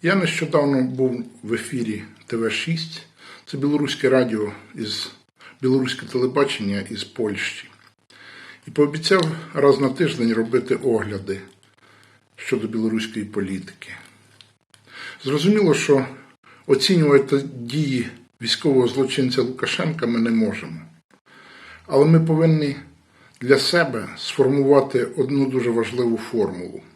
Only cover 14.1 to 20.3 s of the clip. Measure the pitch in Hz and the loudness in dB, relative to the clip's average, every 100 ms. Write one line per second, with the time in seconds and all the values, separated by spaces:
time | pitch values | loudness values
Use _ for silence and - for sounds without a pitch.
14.1 | _ _ _ - _ _ _ _ - - | _ _ _ -20 _ _ _ _ -18 -18
15.1 | - 131 147 165 214 190 151 - 135 127 | -10 -4 0 4 4 4 2 4 2 2
16.1 | - - _ _ - - 139 - 180 151 | -10 -20 _ _ -20 0 2 4 4 6
17.1 | 139 135 139 135 123 117 143 147 127 117 | 6 4 -2 -2 -10 -8 -4 -2 -2 -4
18.1 | - - _ 113 - - 131 120 131 131 | -10 -20 _ -6 -2 2 4 2 2 -2
19.1 | - 127 131 120 127 - - 85 80 117 | 0 0 0 -2 -2 -6 -2 -2 -2 -2
20.1 | 117 117 | 0 2